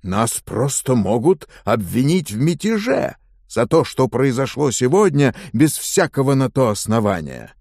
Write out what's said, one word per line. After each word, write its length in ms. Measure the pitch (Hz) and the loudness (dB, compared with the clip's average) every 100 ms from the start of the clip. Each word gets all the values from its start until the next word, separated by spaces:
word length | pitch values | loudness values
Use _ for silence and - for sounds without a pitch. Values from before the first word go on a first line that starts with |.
Нас 380 | 92 98 113 - | -2 0 0 -2
просто 520 | - 104 139 - - 127 | -6 -2 -2 -2 0 0
могут 520 | 95 117 131 190 - - | 2 2 2 0 -4 -10
обвинить 680 | - 117 90 98 135 185 151 | -2 -2 0 0 2 0 -2
в 60 | 104 | -2
мятеже 800 | 147 175 208 220 226 - - - _ _ _ | 0 0 -2 -2 -2 -2 -2 -8 _ _ _
за 180 | - 120 | -4 2
то, 180 | 165 | 2
что 240 | 139 - 131 | 0 0 -2
произошло 640 | 117 139 123 135 - 151 | 2 0 0 -4 -2 -2
сегодня 640 | - 127 175 208 143 139 - - | 0 2 4 4 4 2 0 -8
без 240 | 113 151 - | 2 2 2
всякого 580 | - - 165 - 135 | -2 0 0 0 0
на 160 | 135 135 | 2 0
то 200 | - 127 | 2 0
основания. 840 | 104 - 110 104 92 73 64 52 _ | 0 0 0 2 0 -4 -12 -18 _